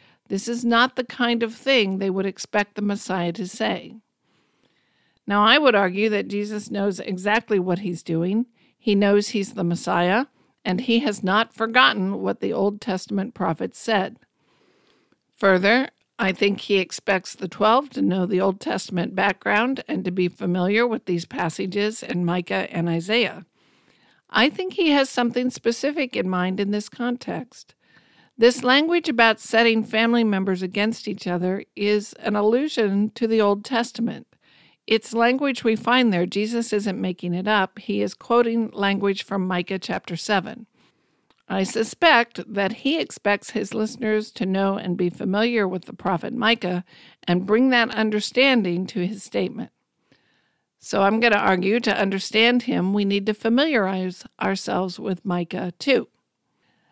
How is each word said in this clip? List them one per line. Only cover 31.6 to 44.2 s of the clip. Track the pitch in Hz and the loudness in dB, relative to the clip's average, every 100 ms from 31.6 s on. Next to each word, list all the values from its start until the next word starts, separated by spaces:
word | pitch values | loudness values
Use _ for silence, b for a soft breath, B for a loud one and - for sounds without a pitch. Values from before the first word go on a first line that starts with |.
| - - | -8 -4
is | 202 208 208 | 0 0 -2
an | - - 208 | -8 -4 0
allusion | 208 240 302 247 208 196 214 | 2 2 0 0 0 2 0
to | - 226 | -2 0
the | 226 | 2
Old | 208 202 208 | 4 2 -2
Testament. | 247 240 - 233 - - _ b b b b - | -2 -2 -4 -6 -6 -14 _ b b b b -2
It's | 226 - | 0 0
language | 226 233 262 285 247 | 0 2 2 0 0
we | 233 220 | 0 0
find | 233 254 240 | 2 2 4
there. | 180 180 | 2 0
Jesus | 202 214 233 233 | -2 -2 -2 -2
isn't | 214 208 185 | -2 -2 -4
making | 185 180 180 | -4 -4 -4
it | 175 190 | -2 0
up. | 214 190 - | 0 0 -4
He | - 202 | -6 -4
is | 202 | -4
quoting | - - 233 233 233 220 | -6 0 2 4 0 -2
language | - 196 196 196 196 | 0 0 2 0 -2
from | - 196 185 | -4 -4 -2
Micah | 180 180 190 | -2 -4 -6
chapter | - 185 - 170 | -6 -8 -6 -6
seven. | - 202 175 - - _ _ _ _ _ _ _ - | 0 0 -2 -10 -18 _ _ _ _ _ _ _ -6
I | 196 | -2
suspect | 190 226 226 - 339 247 233 - - | -2 -2 -4 2 4 6 4 -4 -8
that | 202 196 | -2 -2
he | 214 269 320 | -2 -2 -2
expects | - - 202 202 - | -4 -4 -2 -2 -2
his | - 196 | -6 -4
listeners | 226 220 - 220 214 | -4 -4 -4 -2 -2